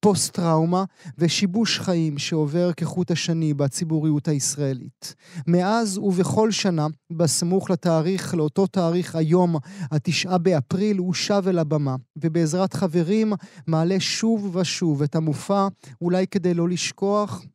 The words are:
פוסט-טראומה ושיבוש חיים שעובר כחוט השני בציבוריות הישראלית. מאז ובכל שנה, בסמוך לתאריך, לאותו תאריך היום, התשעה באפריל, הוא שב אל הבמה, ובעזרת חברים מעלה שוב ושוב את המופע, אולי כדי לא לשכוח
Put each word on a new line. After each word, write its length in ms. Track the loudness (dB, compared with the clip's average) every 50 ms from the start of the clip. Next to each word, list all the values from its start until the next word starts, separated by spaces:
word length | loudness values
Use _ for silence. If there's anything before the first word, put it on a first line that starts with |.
פוסט-טראומה 840 | 4 4 2 4 0 -4 -4 -2 0 2 2 2 2 2 2 0 0 -2 _ _ -18 -18 -4 0
ושיבוש 640 | 0 0 2 0 -2 0 0 0 0 0 -2 -2
חיים 380 | -2 -2 0 0 0 0 -2 -4
שעובר 540 | -6 -4 -2 0 0 0 0 0 0 0 0
כחוט 380 | -2 -4 -6 -2 -4 -2 -2
השני 440 | -2 -2 -2 -2 -2 0 0 0 0
בציבוריות 760 | 0 0 -2 -2 -4 -4 -2 -2 0 2 2 0 0 0 0
הישראלית. 840 | -2 0 -2 -4 -4 -2 -2 -2 -2 -4 -8 -14 -18 _ -18 -18 -18 _ _ -16 -14 -8 -2
מאז 520 | 2 2 2 4 2 2 2 0 0 -2 -2
ובכל 520 | 0 0 2 2 0 0 2 2 2 2
שנה, 360 | 2 0 0 0 0 2 0 -2 -4 _ _ _ -2
בסמוך 580 | 0 0 2 2 0 0 2 0 0 0 0
לתאריך, 640 | -2 0 2 2 2 2 2 0 -2 -2 -4 -4 -2
לאותו 320 | 0 -2 0 2 0 0
תאריך 480 | 2 2 0 0 2 2 0 -2 -2 -2
היום, 420 | -2 2 4 4 4 4 4 2 -2 -4 -6 -12 -12
התשעה 580 | -8 -2 -2 -2 0 0 -2 -2 -2 0 0 2
באפריל, 600 | 2 4 2 2 0 _ -2 0 0 0 0 0
הוא 160 | 0 -2 -2
שב 280 | -4 -2 0 0 2 2
אל 120 | 2 0 0
הבמה, 380 | 0 0 0 0 0 0 -2 -4 -6 _ _
ובעזרת 580 | -4 -4 -2 0 2 0 0 0 0 -2 -2 -2
חברים 580 | -2 -2 0 0 0 0 2 2 2 2 0 0 -4 -6 -14 -20 -14 -4
מעלה 340 | -2 0 2 2 2 2 0
שוב 560 | 0 -2 -4 0 0 2 2 2 0 -2 -2
ושוב 460 | -2 -2 -2 -2 -2 0 0 2 2 0
את 140 | 0 0
המופע, 520 | 0 0 0 -2 -4 -2 -2 0 2 2 0 -2 _ -20 -20 -14 -6
אולי 260 | -2 0 0 0 0
כדי 280 | 0 -2 -2 0 0 0
לא 140 | 2 0 0
לשכוח 760 | 0 -2 -4 -6 -6 -4 -2 0 2 0 0 -2 -6 -12 -14 -18 _